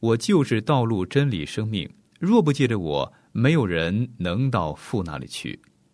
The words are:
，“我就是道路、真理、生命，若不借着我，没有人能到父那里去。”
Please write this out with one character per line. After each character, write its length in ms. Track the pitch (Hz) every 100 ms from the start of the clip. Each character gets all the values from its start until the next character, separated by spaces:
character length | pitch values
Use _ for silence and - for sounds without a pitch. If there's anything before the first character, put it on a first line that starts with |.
，“我 140 | 113
就 300 | 113 - 190
是 160 | 135 110
道 240 | - 139
路、 220 | 113 104 90
真 240 | 139 143
理、 160 | 95 73
生 200 | - 110
命， 220 | 104 73 - _ -
若 220 | 175 233
不 100 | 156
借 160 | 139 127
着 100 | 110
我， 320 | 82 73 64 - _
没 200 | - 127
有 120 | 165
人 460 | 104 82 82 104 127 120
能 320 | 87 95 135
到 240 | 117 80
父 280 | 73 - 107
那 140 | 85 71
里 100 | 64
去。” 320 | - - - _ _ _